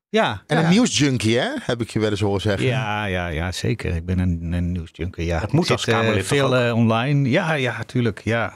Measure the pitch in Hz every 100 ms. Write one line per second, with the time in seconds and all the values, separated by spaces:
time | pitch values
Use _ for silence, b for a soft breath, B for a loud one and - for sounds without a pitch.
0 | _ 214 165 101 - 151 165 196 233 -
1 | 139 123 107 117 208 285 - 120 110 113
2 | 107 101 101 98 104 98 127 110 107 104
3 | 104 92 87 76 87 - - 117 85 85
4 | 87 90 92 85 85 87 87 90 80 -
5 | 90 - 82 82 98 151 180 - - 113
6 | 113 104 92 143 135 127 120 113 113 113
7 | 135 143 135 151 160 151 123 113 113 127
8 | 113 101 107 117 107